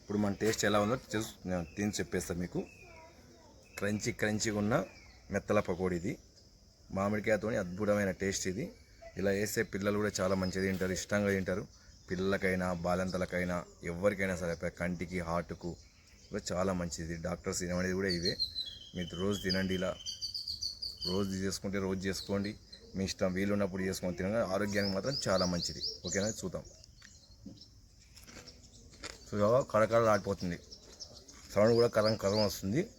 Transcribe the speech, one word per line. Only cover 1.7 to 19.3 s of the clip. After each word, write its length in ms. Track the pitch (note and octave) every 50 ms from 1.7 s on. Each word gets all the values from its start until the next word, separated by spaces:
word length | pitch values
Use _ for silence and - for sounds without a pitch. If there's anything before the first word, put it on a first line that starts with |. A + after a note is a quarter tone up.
| -
తిని 180 | - G2+ G#2 G2 -
చెప్పేస్తాను 420 | F#2 - - F#2 F2 - F#2 E2+ F2
మీకు. 160 | E2+ - E3+ - - - - - - - - - - - - - - - - - - - - - - - -
క్రంచీ 320 | G2 G2+ G#2 G#2 - A#2+ F#2+ -
క్రంచీగా 380 | A#2 G#2+ G#2+ G#2+ G2+ A2+ G#2 G#2
ఉన్న 120 | G#2 G#2 A#2+ D#3 F#3+ - - - - - - - - - F#2+
మెత్తల 260 | G2 - - G#2 G#2 G2
పకోడీ 300 | - F#2 E2+ F#2 F#2 F2+ F2
ఇది, 120 | E2 G#2+ - - - - - - - - - - - - - _ - - - F#2+
మామిడికాయతోని 600 | G2 G2+ G#2+ G#2+ G2+ A2+ G#2+ G2+ G#2+ G#2+ A#2+ A2+ G2
అద్భుతమైన 480 | F2+ F2+ F#2+ G#2+ G2+ G#2 G#2 G2+ F#2+ F2+ -
టేస్ట్ 240 | F#2+ G2 F#2+ - - G2
ఇది. 120 | F2+ G#2 D#3 - - - - - - - - - - F2+
ఇలా 120 | F#2 G2+ G2 G2
వేస్తే 240 | G#2+ G#2 - A#2 A2 - -
పిల్లలు 220 | G2+ F#2+ G#2 G#2 G#2
కూడా 100 | G#2 G#2 G2 -
చాలా 140 | F#2+ F#2 G2 F#2+
మంచిగా 220 | F#2+ F#2 F2+ F#2+ F#2+ F#2+
తింటారు, 260 | F#2+ F2+ F#2 F#2 F#2 E2+
ఇష్టంగా 320 | - - G#2 G#2 G#2 G2+ G2
తింటారు. 280 | F#2+ F#2 F2+ - G2+ B2+ - - - - - - - - -
పిల్లలకైనా, 580 | F#2 F2 F#2+ - - F#2+ - F#2+ F#2 F#2 F2+ F2+ F#2 E2+ E2
బాలంతలకైనా, 680 | F2+ F2+ F2+ F#2 F#2 F2+ F2+ F2+ - - F2+ F#2 F2+ F2 F2 - - - - - E2+
ఎవరికైనా 440 | E2+ E2+ F#2+ G#2 G#2 F#2 G2 F#2+ F#2 E2+
సరే, 120 | F2+ E2+ E2+ D#2+
ప-, 100 | - F2 - -
కంటికి, 380 | F2 F2 F2+ E2 F#2 E2 F#2 F2+ E2+ E2
హార్ట్కు 420 | E2+ F2 E2 - E2+ - - F2 D#2+ - - - - - - - - - - -
కూడా 140 | - G#2 - -
చాలా 220 | G2 F2 F#2+ F#2+ F#2+ F2
మంచిది. 360 | F2 E2+ - - E2 D#2+ E2+ E2 D#2+
డాక్టర్స్ 340 | F2 F2 E2+ - G2 F#2 F2+ F#2
తినమనేది 320 | F2 F2+ F2+ F2+ F#2 F#2 F#2
కూడా 120 | G2 G2 F2+ E2+
ఇవే. 160 | E2 F#2 - - - - - - - - - - - - -
మీరు 260 | F2+ F2+ D#2+ - E2 F#2
రోజు 140 | G2+